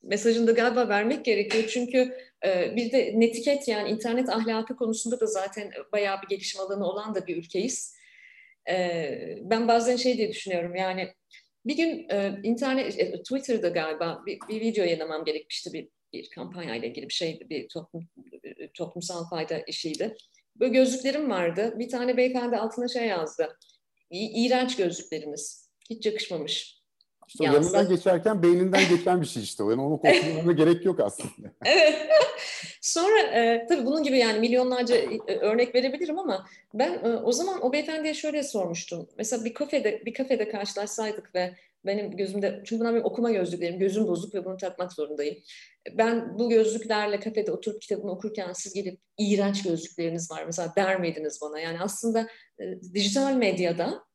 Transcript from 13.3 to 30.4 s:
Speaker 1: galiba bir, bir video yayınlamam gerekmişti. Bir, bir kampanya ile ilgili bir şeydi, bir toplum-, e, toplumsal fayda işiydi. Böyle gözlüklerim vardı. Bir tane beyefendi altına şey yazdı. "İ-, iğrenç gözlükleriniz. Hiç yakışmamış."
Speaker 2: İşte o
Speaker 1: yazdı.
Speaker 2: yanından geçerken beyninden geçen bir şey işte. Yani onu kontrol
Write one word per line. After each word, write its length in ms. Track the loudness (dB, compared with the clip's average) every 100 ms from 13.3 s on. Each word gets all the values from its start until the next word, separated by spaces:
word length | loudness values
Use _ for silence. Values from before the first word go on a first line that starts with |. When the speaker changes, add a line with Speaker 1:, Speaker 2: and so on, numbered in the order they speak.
| -6 -2 0 0
Speaker 1:
galiba 540 | 0 -4 -2 -4 -4 -10
bir, 120 | -10 -8
bir 120 | -4
video 240 | -2 0
yayınlamam 400 | 0 0 -4 -6
gerekmişti. 480 | -4 -6 -6 -10 -8
Bir, 160 | -12 -14 _ _
bir 180 | -16 -14
kampanya 440 | -14 -12 -10 -8
ile 120 | -6 -6
ilgili 200 | -10 -8
bir 60 |
şeydi, 360 | -4 -4 -6 -10
bir 180 | -10 -8
toplum-, 380 | -12 -12 -14 -14 -20 -20 -20
e, 280 | -18 -16 -18
toplumsal 560 | -10 -10 -10 -10 -8 -8
fayda 300 | -6 -6 -6
işiydi. 580 | -6 -8 -8 -6 -6 -8 -20 _ _ _
Böyle 160 | 2
gözlüklerim 580 | 4 4 4 -2 -2 -2
vardı. 440 | 0 0 0 -2 -2
Bir 100 | -6
tane 280 | -2 0 2
beyefendi 400 | 2 2 0 0
altına 320 | -2 -4 -4
şey 180 | -2 -2
yazdı. 520 | -2 -4 -4 -4 -4 _ _ _ _ _
"İ-, 360 | -8 -4 0 4
iğrenç 300 | 4 2 2
gözlükleriniz. 920 | 0 0 -8 -8 -8 -10 -10 -14 _ _ _
Hiç 160 | -4 -4
yakışmamış." 760 | -4 -6 -6 -4 -6 -8 -18 _ _ _ _ -20
Speaker 2:
İşte 160 | -2
o 20 | 4
Speaker 1:
yazdı. 100 | 6 6 4
Speaker 2:
yanından 120 | 4 4
geçerken 460 | 4 4 4 4
beyninden 460 | 6 6 6 6 6
geçen 320 | 4 4 2
bir 60 | 0
şey 160 | -4
işte. 220 | -8 -4
Yani 160 | 0 0
onu 200 | 0 2
kontrol 520 | 6 6 4 0